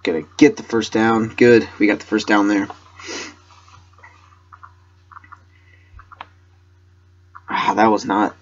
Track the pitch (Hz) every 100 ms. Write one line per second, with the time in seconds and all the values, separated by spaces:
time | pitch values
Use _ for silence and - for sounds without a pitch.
0 | - 82 76 - 147 - - 117 107 110
1 | 113 113 113 - 120 117 - - 104 101
2 | - 110 - 107 101 101 98 - - -
3 | - - - - _ - _ - _ _
4 | - _ _ _ _ - - _ _ _
5 | _ - - - _ _ _ _ _ -
6 | - - - _ _ _ _ _ _ _
7 | _ _ _ - - - - 101 110 104
8 | 87 101 101 -